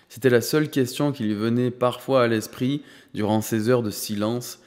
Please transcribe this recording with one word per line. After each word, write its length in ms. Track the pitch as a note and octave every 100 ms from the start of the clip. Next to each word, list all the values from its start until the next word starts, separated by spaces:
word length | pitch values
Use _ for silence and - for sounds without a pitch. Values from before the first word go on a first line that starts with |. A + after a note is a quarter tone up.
| _
C'était 200 | - C3
la 120 | A#2+
seule 280 | A2 D#3 D3+
question 420 | C#3+ B2 - D3
qui 120 | C3
lui 120 | G#2+ G#2
venait 360 | A2+ A#2+ B2
parfois 520 | B2 B2 A#2+ - C3+
à 40 | A#2+
l'esprit 540 | A2 G#2 - B2+ C#3+ - - -
durant 280 | - G#2 G#2+
ces 280 | G#2 A2+ G#2+
heures 140 | B2+
de 80 | A2
silence, 680 | F#2+ - G#2 G#2+ A#2+ B2 -